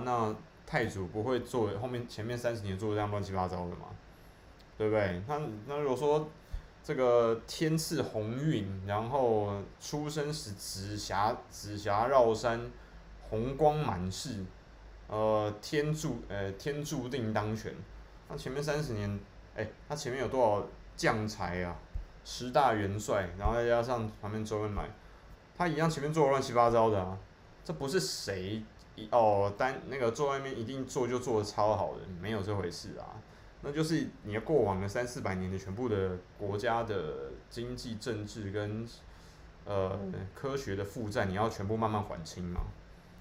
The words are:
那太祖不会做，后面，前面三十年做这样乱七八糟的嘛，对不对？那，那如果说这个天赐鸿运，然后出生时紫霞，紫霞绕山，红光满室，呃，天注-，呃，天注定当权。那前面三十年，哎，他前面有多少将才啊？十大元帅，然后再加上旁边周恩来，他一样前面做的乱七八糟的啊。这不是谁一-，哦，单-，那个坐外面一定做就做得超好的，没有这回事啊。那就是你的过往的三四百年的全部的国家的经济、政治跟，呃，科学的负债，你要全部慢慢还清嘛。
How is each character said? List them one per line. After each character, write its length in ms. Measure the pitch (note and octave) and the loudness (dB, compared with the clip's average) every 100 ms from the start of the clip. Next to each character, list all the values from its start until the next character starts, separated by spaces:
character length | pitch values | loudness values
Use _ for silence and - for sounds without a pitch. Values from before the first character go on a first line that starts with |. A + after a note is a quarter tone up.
| B2 | 0
那 280 | A#2+ A2 G#2+ - - - | 2 0 -2 -12 -20 -4
太 200 | D3+ A2 | 0 0
祖 220 | F#2+ F2 | -2 -4
不 160 | G#2+ | -2
会 180 | A#2 B2 | 0 0
做， 360 | B2 B2 G2+ F#2 | 0 0 0 0
后 80 | B2 | -4
面， 180 | B2 A#2+ | -6 -6
前 160 | - | -8
面 140 | A2+ A#2+ | -6 -2
三 180 | A#2+ A2+ | -2 -2
十 80 | |
年 160 | G2+ F#2+ | -4 -2
做 140 | G#2+ | 0
这 80 | G#2 | 0
样 100 | G#2 | 0
乱 100 | G2+ | -2
七 120 | F#2 | -2
八 160 | F#2+ F2+ | -2 -2
糟 180 | F2+ F2 | -2 -6
的 40 | |
嘛， 160 | F2 - G2+ - - - - - - - - | -8 -12 -14 -18 -20 -20 -20 -20 -20 -20 -2
对 100 | G#2+ | 2
不 80 | G#2+ | 4
对？ 260 | G2 F2+ G#2+ | 2 0 -2
那， 140 | D3 D3+ G#2+ G#2+ | -4 -4 -8 -6
那 100 | C#3+ | -2
如 100 | C#3+ | 0
果 80 | B2 | 2
说 320 | D3 D3+ D#3 - - - - - | 4 4 2 -10 -10 -10 -10 -14
这 100 | - C3 | -6 2
个 460 | B2 A#2+ A2+ A2+ - | 6 8 6 2 -2
天 300 | - D#3+ D#3+ | 0 2 2
赐 260 | D#3+ D#3 | 2 0
鸿 340 | A#2 A2 G#2+ B2+ | 0 -2 -2 0
运， 480 | D#3 A#2 G2 F#2+ G2 | 2 2 0 -6 -2
然 240 | G#2 A#2 | -2 2
后 520 | C#3 B2 G#2+ G2+ G2+ F2+ - | 2 6 4 2 -2 -6 -12
出 280 | - D3 D3 | -6 -4 -2
生 220 | D#3 D3 | -2 -2
时 200 | D3 A2 | -4 -8
紫 440 | F#2+ - F#2+ G2+ G#2 | -10 -10 -8 -6 -6
霞， 400 | - F#2+ G#2+ B2 - | -2 2 2 0 -6
紫 280 | - G#2 G2+ | -12 -10 -4
霞 300 | G#2 G2+ B2 | 2 2 6
绕 260 | C#3 A2+ | 8 8
山， 380 | G#2+ A#2+ A#2 A#2+ - - - - - - | 6 2 0 -4 -12 -18 -20 -18 -18 -6
红 280 | A2 B2 C#3 | -2 -2 4
光 200 | D3+ D3+ | 4 4
满 340 | C#3 F2+ F#2 | 0 -2 -4
室， 340 | F#2 C#3+ G2 F#2 - - - - - - | -6 -6 -6 -8 -12 -20 -20 -20 -18 -6
呃， 440 | G#2+ A2 G#2+ G#2+ G#2 | 0 4 4 2 -2
天 340 | - D3+ D3+ | -2 0 0
注-， 280 | D#3 D3+ A#2 - | 0 -2 -4 -6
呃， 220 | G2+ G2 | -4 -4
天 320 | F#2+ D3+ D3 | -4 -4 -4
注 260 | D3+ C#3+ A#2+ | -4 -4 -2
定 240 | B2+ A2 | -2 0
当 220 | G#2+ G#2+ A2 | 0 0 -4
权。 180 | F2 C2 - - - - - | -6 -10 -14 -16 -18 -20 -10
那 80 | C#3+ | -8
前 140 | C3 | -4
面 120 | C3+ | -4
三 180 | D3+ D3 | -2 -2
十 120 | D3 | -2
年， 260 | G#2+ G2+ G2+ - - - - | -2 -2 -4 -8 -20 -12 -8
哎， 120 | A2 - - | -8 -8 -10
他 80 | D#3 | -6
前 180 | B2 | -4
面 80 | C3+ | -2
有 60 | A2 | 0
多 120 | C3 | 4
少 280 | A2+ G2+ - - - - | 4 4 0 -10 -16 0
将 320 | D#3 A2+ G#2+ | 2 2 -2
才 360 | - F2+ F2+ | -2 -4 -2
啊？ 120 | F2 E2+ - - - - | -4 -6 -8 -10 -10 -14
十 280 | - - B2 | -12 -8 0
大 220 | C#3 C3 | 4 6
元 260 | G#2+ G2 G#2 | 4 0 -2
帅， 300 | G#2 A2 F2+ F2+ | 0 0 0 -2
然 80 | G#2 | 0
后 80 | A#2 | 2
再 120 | A#2+ | 4
加 140 | A#2+ | 4
上 280 | B2+ A#2+ G#2+ - | 4 0 -2 -6
旁 100 | G2+ | -6
边 140 | A2 G#2+ | -4 -2
周 160 | G#2+ | -2
恩 140 | G#2+ G2+ | 0 -2
来， 120 | D#2 - - - - - - - | -6 -10 -18 -20 -20 -20 -20 -2
他 100 | F3 | 0
一 100 | D3 | 4
样 120 | D#3+ | 2
前 120 | D#3 | 2
面 100 | D3 | 0
做 120 | D#3 C#3 | 6 6
的 40 | |
乱 100 | C#3 | 6
七 140 | C3 | 4
八 160 | A#2+ A#2+ | 6 8
糟 220 | A#2 A2+ | 8 6
的 100 | G2+ | 4
啊。 160 | F#2 F#2+ - - - - - | 0 -6 -12 -20 -20 -14 -10
这 80 | |
不 140 | D#3 C3+ | -4 0
是 120 | F#3 | 0
谁 640 | D#3 - - F#2+ F#2+ A2 A2 - - - | 0 -4 -4 -4 -4 -6 -8 -16 -20 -14
一-， 120 | G#2+ | 4
哦， 420 | A#2+ A2 G2+ G2+ G2+ | 6 8 6 4 2
单-， 240 | C3 C3+ - | -2 -2 -6
那 100 | C3+ | 0
个 120 | A#2 | 0
坐 180 | A#2 C#3+ | 2 0
外 100 | C#3 | 0
面 180 | C3+ B2+ | -4 -4
一 60 | |
定 220 | A2 C3+ B2+ | -4 -4 -4
做 220 | C#3 A#2+ | 0 0
就 120 | B2 | 0
做 200 | B2+ A2 | 2 0
得 60 | G2+ | 2
超 300 | - G#2 G2 | 4 4 4
好 180 | E2 | 0
的， 80 | B1 F#2 F2 | -4 -10 -8
没 100 | F#2+ | -4
有 100 | A2 | -2
这 140 | F#2+ G2+ | -2 -2
回 160 | F2+ | -2
事 260 | E2 - A#1+ | -6 -10 -12
啊。 220 | - A2 - - - - | -12 -14 -16 -20 -20 -12
那 80 | C#3 | -6
就 120 | C#3+ | -2
是 240 | D#3 D#3 - - | 2 2 0 -6
你 100 | A2 | -6
的 80 | G#2+ | -4
过 200 | - D3+ | 2 4
往 180 | G#2 F#2+ | 4 2
的 80 | G2 | 0
三 180 | A#2+ B2+ | -2 -4
四 140 | C3+ | -4
百 160 | G2+ F#2 | -2 -2
年 160 | F#2 | -2
的 60 | F#2+ | -4
全 160 | F#2+ G2 | -6 -4
部 140 | B2+ | 0
的 280 | G2+ F#2+ F2+ - - | 2 0 -2 -10 -8
国 200 | G2+ G2+ | -4 -2
家 260 | A#2 A#2 | 0 0
的 480 | G#2+ G2 D#2 C2+ C2+ - - | 0 -2 -2 -6 -8 -12 -12
经 260 | A#2 A#2+ B2 | -10 -8 -8
济、 200 | B2 G#2+ | -8 -6
政 300 | B2+ G#2+ G#2 | -4 -4 -6
治 260 | A#2 G2 | -8 -4
跟， 360 | G#2 G#2 G#2+ A#2 - - - - - - - - | -4 -2 -4 -6 -12 -20 -20 -20 -20 -20 -16 -4
呃， 340 | G2+ F#2+ G2 F#3+ B2+ F#2+ | 0 0 -2 -4 -6 -8
科 220 | - - C#3 | -6 -4 -4
学 220 | - G2 | -4 -4
的 80 | G2 | -4
负 240 | C3 G#2 | -6 -2
债， 160 | A#2+ G2 | 0 0
你 80 | |
要 160 | F#2 A2+ | 0 0
全 180 | A2 G2 | -2 -2
部 80 | A2 | 0
慢 160 | A2 | 2
慢 100 | G#2+ | 0
还 220 | G2 - | -2 -8
清 180 | D#2+ - | -8 -8
嘛。 180 | F2+ F2 - - - - - - | -4 -4 -4 -8 -18 -20 -20 -14